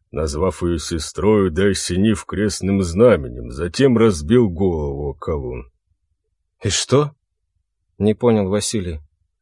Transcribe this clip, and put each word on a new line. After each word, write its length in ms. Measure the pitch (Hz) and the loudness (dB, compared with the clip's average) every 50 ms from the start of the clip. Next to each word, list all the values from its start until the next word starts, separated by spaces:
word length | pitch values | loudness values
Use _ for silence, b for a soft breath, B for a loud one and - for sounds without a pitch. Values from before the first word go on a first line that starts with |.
| _ _ | _ _
назвав 520 | - 71 78 73 71 73 92 92 - - | -6 -4 -4 -4 -2 -2 -2 -2 -2 -2
её 160 | 92 87 87 85 | -2 -2 -2 -2
сестрою 720 | - - 85 80 - - - - 82 104 107 104 95 92 | -4 -6 -6 -6 -8 -8 -6 0 2 4 4 4 2 2
да 160 | 76 90 98 104 | 2 2 2 2
осенив 560 | 92 - - - 90 90 101 113 104 - - | 0 -2 -4 -4 -2 0 2 2 0 0 -4
крестным 580 | - - 90 104 104 - - 90 95 101 98 | -6 -4 -2 -2 -2 -2 -2 -2 0 0 0
знаменем, 680 | 95 85 82 95 120 123 104 80 67 60 60 62 60 60 | 0 0 2 4 6 6 6 4 0 -4 -10 -12 -12 -10
затем 460 | 62 67 85 87 - - 135 139 120 | -8 -6 -6 -4 0 2 4 4 4
разбил 520 | 110 113 113 95 78 73 78 117 123 120 98 | 4 4 4 2 0 0 2 4 4 4 2
голову 600 | 87 80 98 92 85 78 73 71 69 69 73 71 | 0 0 0 0 0 -2 -4 -4 -6 -6 -8 -8
о 40 | 65 | -8
колун». 560 | - - - 82 73 65 62 - - - - _ _ _ _ _ _ _ _ _ _ _ _ _ _ _ _ _ _ - | -8 -6 -6 -6 -4 -6 -8 -10 -12 -14 -16 _ _ _ _ _ _ _ _ _ _ _ _ _ _ _ _ _ _ -4
«И 60 | 101 | -4
что?» 420 | - - - - 123 143 147 147 - _ _ _ _ _ _ _ _ _ _ _ _ _ _ _ _ - | -4 -4 0 2 2 2 2 0 -4 _ _ _ _ _ _ _ _ _ _ _ _ _ _ _ _ -2
не 160 | 98 107 107 | 0 0 0
понял 340 | - 123 120 113 107 101 92 | 2 2 2 2 2 2 0
Василий. 520 | 101 104 101 - - 107 92 87 80 76 - _ _ _ _ _ _ _ | 0 -2 -2 -2 -4 -4 -4 -6 -8 -10 -12 _ _ _ _ _ _ _